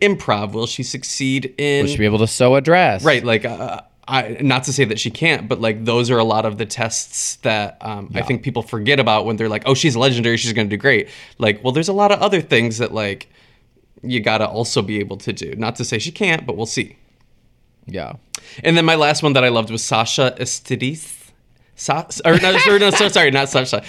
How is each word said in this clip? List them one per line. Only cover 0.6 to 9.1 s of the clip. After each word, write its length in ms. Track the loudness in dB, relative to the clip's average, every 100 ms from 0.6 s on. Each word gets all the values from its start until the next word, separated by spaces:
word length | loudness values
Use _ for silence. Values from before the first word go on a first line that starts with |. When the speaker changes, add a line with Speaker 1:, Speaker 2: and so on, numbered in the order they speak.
| -6
Speaker 1:
she 160 | -6
succeed 720 | -8 -8 -8 -4 -2 -2 -4 -4
in 260 | 0 0
Speaker 2:
Will 80 | 0
she 60 | 2
be 80 | 2
able 120 | 2
to 80 | 2
sew 280 | 4 4
a 80 | 4
dress? 420 | 4 4 4 2
Speaker 1:
Right, 180 | 2 2
like, 220 | 2 0
uh, 380 | -2 -8 -8 -10 -14 _ -6
I, 300 | -4 -4 -2
not 240 | 0 0
to 80 | 0
say 120 | 0 0
that 120 | -2
she 120 | -6
can't, 360 | -2 0 0 -2
but, 140 | -2
like, 240 | -2 -2
those 260 | -2 0 2
are 80 | 2
a 60 |
lot 220 | 2 2 0
of 100 | -4
the 80 |
tests 720 | -6 -6 -4 -6 -8 -8 -8 -4
that, 340 | -2 -2 -2 -8
um, 280 | -12 -10 -8
I 40 | -6
Speaker 2:
Yeah. 40 |
Speaker 1:
think 180 | -4 -4
people 200 | -4 -6
forget 360 | -6 -4 0 2
about 280 | 4